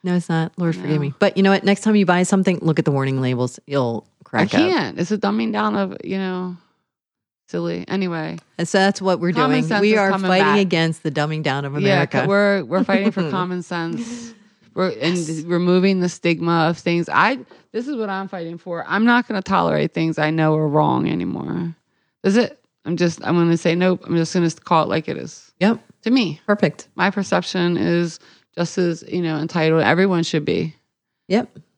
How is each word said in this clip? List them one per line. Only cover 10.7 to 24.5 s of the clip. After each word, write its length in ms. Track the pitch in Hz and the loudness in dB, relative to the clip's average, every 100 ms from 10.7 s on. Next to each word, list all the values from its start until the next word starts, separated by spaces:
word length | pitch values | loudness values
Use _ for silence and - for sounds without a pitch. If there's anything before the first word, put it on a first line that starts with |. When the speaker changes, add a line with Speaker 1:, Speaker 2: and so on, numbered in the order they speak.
| 170 165 160 | 2 0 -2
Speaker 1:
the 80 | 160 | -4
dumbing 320 | 143 151 156 | -2 -2 -2
down 240 | 147 135 | -2 -4
of 80 | 139 | -4
Speaker 2:
Yeah, 60 | 143 | -2
Speaker 1:
America. 460 | 196 185 - 139 139 | 2 2 2 0 2
Speaker 2:
we're, 360 | 196 202 202 | 2 2 0
we're 200 | 120 180 | 0 -2
fighting 260 | - 190 202 | 2 2 0
for 160 | 202 160 | 0 -2
Speaker 1:
<laughs> 20 | |
Speaker 2:
common 320 | 185 180 180 | -2 -2 -4
sense. 720 | 170 175 165 165 226 240 233 226 _ _ _ | -6 -6 -4 -6 -8 -10 -14 -20 _ _ _
We're 140 | 82 127 | -4 -2
and 280 | 107 151 180 | 0 -2 -2
Speaker 1:
Yes. 240 | 156 160 | -4 -6
Speaker 2:
removing 540 | 165 175 180 185 196 185 | -2 0 4 4 4 2
the 80 | 180 | -2
stigma 580 | - 170 170 170 170 160 | -2 -2 0 0 2 2
of 80 | 170 | 0
things. 320 | 175 170 165 | -2 -2 2
I, 280 | 107 202 262 240 - _ | 2 2 0 -10 -20 _
this 160 | 214 254 | -8 -6
is 80 | |
what 140 | 262 214 | -6 -6
I'm 180 | 190 196 | -8 -8
fighting 320 | 185 165 170 | -10 -10 -12
for. 260 | 185 170 - | -10 -10 -4
I'm 160 | 196 | 2
not 240 | 233 240 233 | 4 4 0
gonna 140 | 208 | -6
tolerate 520 | - 190 170 151 147 | 0 0 2 0 0
things 240 | 170 160 156 | 0 -2 0
I 100 | 151 | 0
know 260 | 160 156 | 2 2
are 120 | 156 156 | 2 2
wrong 420 | 151 151 131 165 | 2 2 2 0
anymore. 640 | 170 175 - - 175 170 165 _ _ _ _ | -2 -4 -6 -6 -4 -6 -8 _ _ _ _
Is 140 | 190 214 | 0 2
it? 220 | 233 - _ _ | 0 -6 _ _
I'm 100 | - 165 | -8 -2
just, 220 | 175 160 | -2 -2
I'm 100 | - | -2
gonna 220 | 175 170 165 | 2 2 2
say, 160 | 170 | 0
"Nope." 280 | 170 185 180 | 0 0 0
I'm 100 | - | -2
just 180 | 170 160 | -2 0
gonna 160 | 180 170 | 0 0